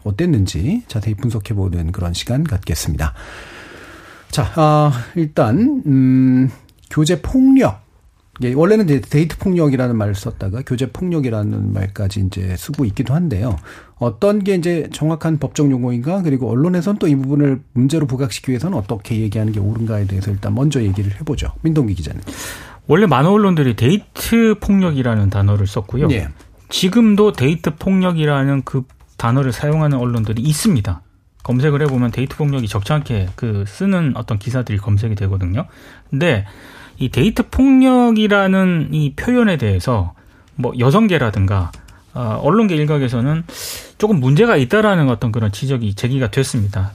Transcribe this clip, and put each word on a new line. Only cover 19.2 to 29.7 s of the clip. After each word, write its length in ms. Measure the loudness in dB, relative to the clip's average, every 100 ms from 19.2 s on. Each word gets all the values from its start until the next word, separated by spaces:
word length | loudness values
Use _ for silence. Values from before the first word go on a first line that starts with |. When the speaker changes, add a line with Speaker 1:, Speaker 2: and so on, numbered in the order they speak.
| -2 -2 -2
Speaker 1:
게 80 | -2
옳은가에 460 | -2 -2 -2 -2 -2
대해서 240 | -2 -4
일단 240 | -4 -4
먼저 260 | 0 0 0
얘기를 320 | 0 -2 -2 -4
해보죠. 320 | -6 -6 -6 -4
민동기 340 | -2 0 0
기자님. 280 | -2 -6 -10 -12 -14 -14 -14 -18 -16 0
Speaker 2:
원래 180 | 4 4
많은 240 | 4 4
언론들이 460 | 4 4 4 2 2
데이트 800 | 2 2 -2 -10 0 2 4 2
폭력이라는 720 | 2 2 2 0 0 2 2
단어를 380 | 2 2 2 0
썼고요. 420 | -4 -6 -2 0
Speaker 1:
예. 180 | 0 -2 -10 -20 -20 -10
Speaker 2:
지금도 600 | -2 0 4 4 6 4
데이트 420 | 2 0 0 -2 -4
폭력이라는 840 | 0 2 2 0 0 2 0 0
그 200 | -2 -6 -6 _ -20 -4
단어를 340 | 0 2 0
사용하는 460 | -2 -2